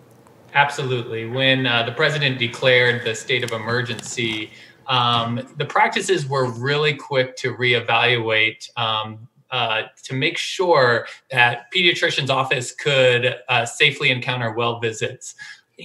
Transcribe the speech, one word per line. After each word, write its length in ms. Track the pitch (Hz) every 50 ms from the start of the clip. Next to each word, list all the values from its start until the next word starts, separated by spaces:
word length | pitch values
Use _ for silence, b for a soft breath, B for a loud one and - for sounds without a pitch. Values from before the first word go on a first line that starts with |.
| - - - - - - - - - - -
Absolutely. 720 | 143 143 143 - - 139 127 127 120 113 117 113 113 113
When, 380 | 113 123 131 135 135 131 131 131
uh, 180 | 123 120 117 113
the 80 | 123
president 460 | 123 - 156 147 147 147 147 135 127
declared 680 | 123 120 117 - - - 131 127 123 123 123 117 120 117
the 120 | 117 110
state 280 | - - - 127 120 120
of 80 | 113
emergency, 1000 | 113 113 107 113 120 123 120 117 113 101 - - - 123 117 113 110 107 104 B B B B B B B -
um, 600 | - 131 127 120 120 120 117 113 117 120 120 - - -
the 80 | 147 147
practices 640 | - - 196 214 226 - 202 190 190 190 160 147
were 220 | 131 139 135 127 120
really 460 | 113 113 123 139 147 147 151 151 143
quick 400 | 135 - - 139 131 127 131 -
to 180 | - - 123 107
reevaluate, 1200 | - 123 123 120 117 110 113 117 117 120 120 123 117 113 110 110 110 110 110 107 - - - -
um, 520 | 120 117 110 110 110 107 107 110 110 113 - _ _ _ -
uh, 320 | 131 123 117 113 110 110 113 - - _ -
to 100 | - 131
make 200 | 131 147 165 165
sure 680 | - - - - - 185 175 165 143 127 120 117 113 B B B B B -
that 420 | 131 127 120 120 127 - - -
pediatrician's 600 | - 185 175 175 175 - 175 165 - 160 143 127
office 400 | 135 135 - - 147 127 120 -
could, 640 | - - - 151 139 135 131 127 123 120 123 123 113 - - -
uh, 160 | 123 117 117
safely 440 | - - - 156 143 139 - 151 135
encounter 420 | 127 123 120 135 127 123 120 113
well 280 | 110 117 117 117 117 110
visits. 560 | 120 113 110 - 117 104 131 - - - B B B B B B B _ _ - -